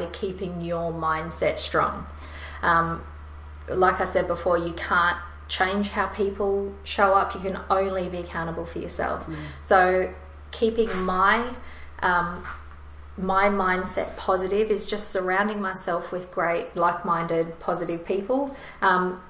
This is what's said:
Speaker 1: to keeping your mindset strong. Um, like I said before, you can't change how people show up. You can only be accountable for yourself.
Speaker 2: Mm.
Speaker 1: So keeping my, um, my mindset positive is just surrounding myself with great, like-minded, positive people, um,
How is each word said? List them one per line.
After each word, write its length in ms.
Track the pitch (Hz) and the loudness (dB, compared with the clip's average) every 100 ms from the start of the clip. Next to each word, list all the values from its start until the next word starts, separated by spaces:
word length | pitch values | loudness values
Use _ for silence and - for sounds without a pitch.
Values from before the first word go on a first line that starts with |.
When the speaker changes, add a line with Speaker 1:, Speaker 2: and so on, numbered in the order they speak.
Speaker 1:
to 40 | 170 | -4
keeping 500 | - 196 185 180 175 | -4 -6 -4 -6 -6
your 300 | 170 170 170 | -4 -2 -2
mindset 680 | 165 160 156 165 - 156 - | -2 -2 -2 -4 -2 -2 -2
strong. 500 | - 160 135 - - - - - - - | 0 2 2 -2 -10 -14 -14 -12 -12 -2
Um, 420 | 175 165 165 165 - - - - - - - | 4 4 4 -2 -10 -14 -14 -14 -14 -12 -4
like 320 | 185 185 190 | 4 4 4
I 40 | 185 | 2
said 220 | 185 175 | 2 2
before, 300 | 175 185 170 | 0 2 2
you 160 | 170 | 2
can't 440 | 165 - 180 175 - - - - | -4 2 4 4 2 -6 -12 -4
change 420 | - 185 202 202 | 0 2 2 0
how 160 | 208 190 | 0 0
people 680 | - 202 196 202 196 196 - | 0 -2 0 0 2 -2 -8
show 300 | - - 196 | -6 4 6
up. 200 | 196 185 185 | 6 4 -2
You 40 | |
can 200 | 190 180 - | -4 -4 2
only 400 | 196 196 185 175 | 2 2 0 -2
be 80 | 180 | -4
accountable 480 | 170 170 165 165 165 | -6 -4 -4 -4 -6
for 140 | 170 | -6
yourself. 460 | 170 - - - 160 | -6 -4 -2 -2 -6
Speaker 2:
Mm. 80 | 151 151 - | -8 -8 -6
Speaker 1:
So 520 | - 196 180 185 185 - - - - | 4 6 8 4 0 -4 -16 -16 -12
keeping 420 | - 220 226 220 190 | 0 2 4 2 2
my, 500 | 185 185 196 226 247 247 - - - - | 0 4 4 4 0 -6 -12 -14 -14 -2
um, 420 | 185 175 175 180 - - - - - - - - | 2 2 2 -4 -10 -12 -14 -16 -16 -16 -14 -4
my 280 | 185 190 202 | 2 4 4
mindset 680 | 202 185 180 190 190 - - | 4 2 2 0 -2 -4 -4
positive 560 | - 185 190 202 214 | 0 2 2 2 2
is 160 | 196 - | 0 0
just 220 | 202 - | -2 -2
surrounding 520 | 190 185 190 208 208 | 0 0 2 0 0
myself 500 | 190 185 - 175 - | -4 -2 -2 -2 -2
with 200 | 180 - | -8 -6
great, 420 | 185 170 170 - 202 | -2 0 0 -2 2
like-minded, 840 | 175 - 196 165 170 165 165 - | 2 2 0 0 2 0 0 -4
positive 460 | - 175 165 165 - | -4 -2 -2 -4 -2
people, 500 | 196 202 262 277 - - - | -2 0 0 0 -6 -14 0
um, 400 | 196 180 180 180 | 4 4 2 -2